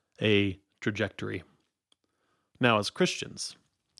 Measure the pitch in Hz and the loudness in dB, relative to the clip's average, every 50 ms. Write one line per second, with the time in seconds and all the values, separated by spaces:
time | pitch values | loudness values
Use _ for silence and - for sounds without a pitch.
0 | _ _ _ - 113 107 104 101 101 98 90 - _ _ _ _ - 117 104 101 | _ _ _ -2 2 4 4 4 4 2 -2 -6 _ _ _ _ -4 -4 -2 -2
1 | 107 95 - - 104 104 104 95 - _ _ _ _ _ _ _ _ _ _ _ | -4 -4 -4 -8 -8 -8 -8 -10 -12 _ _ _ _ _ _ _ _ _ _ _
2 | _ _ _ _ _ _ _ _ _ _ _ - 131 123 113 107 104 - - - | _ _ _ _ _ _ _ _ _ _ _ 0 2 4 4 2 2 -2 -2 0
3 | 185 175 - - - - - - - - - - _ _ _ _ _ _ _ | 0 0 0 -4 -8 -10 -10 -10 -12 -12 -12 -16 _ _ _ _ _ _ _